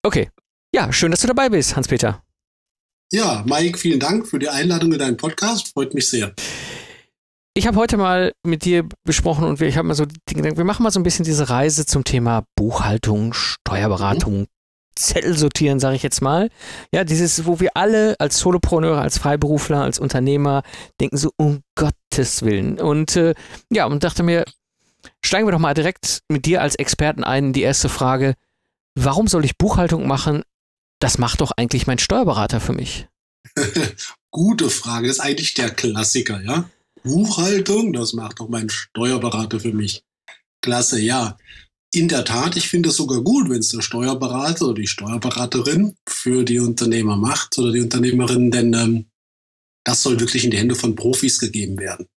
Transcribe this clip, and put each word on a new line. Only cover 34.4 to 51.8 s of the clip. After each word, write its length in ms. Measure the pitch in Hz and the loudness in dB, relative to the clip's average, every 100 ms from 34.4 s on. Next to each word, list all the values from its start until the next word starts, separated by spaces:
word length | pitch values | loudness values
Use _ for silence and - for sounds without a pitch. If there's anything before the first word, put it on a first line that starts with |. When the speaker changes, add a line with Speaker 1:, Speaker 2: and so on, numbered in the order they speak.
| 190 226 - | 0 2 -2
Speaker 2:
Frage, 380 | - 117 117 120 | -2 -6 -4 -2
das 120 | 131 | -2
ist 40 | |
eigentlich 300 | 139 139 131 | -2 -2 -2
der 160 | - 120 | -2 -4
Klassiker, 720 | - 120 107 107 131 113 104 | -2 -4 -2 -2 -2 -2 -6
ja? 280 | 98 151 170 _ _ _ | -4 -4 -4 _ _ _
Buchhaltung, 880 | 127 160 214 - 180 202 185 208 226 | -2 0 2 0 0 0 2 0 0
das 180 | 131 113 | -2 -4
macht 300 | 113 107 104 | -6 -10 -12
doch 80 | 113 | -8
mein 200 | 117 110 | -6 -4
Steuerberater 920 | 104 - - 120 127 117 110 107 110 | -8 -10 -4 -2 -2 -2 -4 -4 -4
für 100 | 113 | -2
mich. 320 | 107 101 - _ _ - - _ _ | -2 -4 -6 _ _ -20 -20 _ _
Klasse, 380 | 127 120 120 120 | -2 0 0 0
ja. 380 | 110 127 113 - - - - _ _ | 0 0 -2 -8 -20 -20 -20 _ _
In 160 | 170 165 | 0 2
der 160 | 160 | 0
Tat, 320 | 190 120 156 175 | 0 -2 -2 -2
ich 140 | - | -2
finde 200 | 175 160 | 0 2
es 80 | 156 | 0
sogar 240 | 139 123 | -2 0
gut, 280 | 143 269 175 | 2 2 2
wenn 120 | 120 | 0
es 80 | 107 | -2
der 120 | 117 | -4
Steuerberater 840 | - 117 127 127 131 123 147 165 143 | -6 -4 -2 -2 -4 -2 -2 0 -2
oder 100 | 107 | -2
die 100 | 101 | -4
Steuerberaterin 1120 | - 101 113 123 127 123 127 131 156 208 - - | -6 -6 -4 -4 -4 -2 -2 2 2 2 -2 -10
für 360 | - 127 127 | -6 0 0
die 160 | 123 120 | 2 2
Unternehmer 580 | 120 117 117 113 107 101 | 0 0 0 0 0 0
macht 400 | 113 139 - - | 0 -2 -4 -2
oder 140 | 120 | 0
die 100 | 120 | 0
Unternehmerin, 720 | 117 123 123 123 120 123 123 | 0 0 2 2 2 2 4
denn, 220 | 120 117 117 | 4 2 4
ähm, 340 | 113 113 - _ _ _ _ _ _ _ | 2 0 -4 _ _ _ _ _ _ _
das 200 | - - | -4 -2
soll 160 | 135 117 | 0 0
wirklich 260 | 120 127 120 | 0 0 0
in 60 | |
die 80 | 104 | 2
Hände 160 | 117 120 | 0 0
von 200 | 117 107 | -2 0
Profis 440 | 117 127 131 - | 0 0 0 0
gegeben 400 | 113 107 95 | -2 -4 -6
werden. 260 | 95 | -6